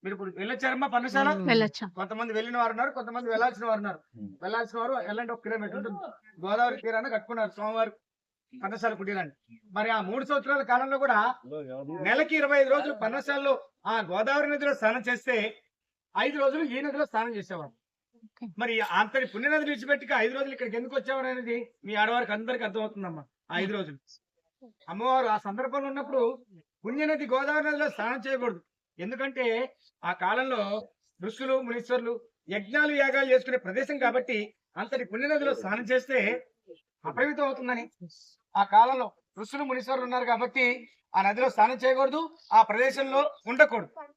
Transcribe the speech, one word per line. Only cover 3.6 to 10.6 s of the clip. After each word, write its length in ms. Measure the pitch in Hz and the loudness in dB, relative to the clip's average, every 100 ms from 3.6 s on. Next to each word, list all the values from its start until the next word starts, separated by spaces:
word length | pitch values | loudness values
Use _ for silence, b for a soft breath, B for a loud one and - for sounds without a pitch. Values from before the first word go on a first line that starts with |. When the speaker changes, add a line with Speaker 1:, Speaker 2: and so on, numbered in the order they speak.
| 233 | -2
Speaker 1:
వారు 100 | 214 | -2
ఉన్నారు. 220 | 202 175 _ 117 | -2 -8 _ -16
Speaker 3:
మ్మ్. 180 | 104 95 | -16 -10
Speaker 1:
వెళ్ళాల్సిన 360 | 180 220 226 226 | -6 -4 -4 -4
వారు 140 | 233 | -4
వెళ్ళండి, 400 | 262 208 214 233 | -4 -4 -6 -6
ఒక 100 | 233 | -8
కిలోమీటర్ 340 | 214 220 208 220 | -6 -6 -6 -8
ఉంటుంది. 220 | 220 202 - - _ 175 180 | -8 -10 -12 -16 _ -12 -2
గోదావరి 300 | 214 240 254 | 2 2 0
తీరాన 320 | 226 220 226 | -4 -4 -2
కట్టుకున్నారు 420 | 220 208 233 214 | -6 -6 -4 -4
స్వామివారు 400 | - 214 226 220 214 _ _ _ _ _ 254 | -4 -6 -2 -2 -4 _ _ _ _ _ -10
పర్ణశాల 320 | 190 214 220 | -8 -4 -4
కుటీరాన్ని. 640 | 208 196 196 165 - _ 233 _ | -4 -6 -4 -6 -10 _ -20 _
మరి 180 | 196 220 | -4 0
ఆ 100 | 220 | 0
మూడు 240 | 185 240 | -2 -4
సంవత్సరాల 380 | 269 285 262 285 | -2 -2 0 -2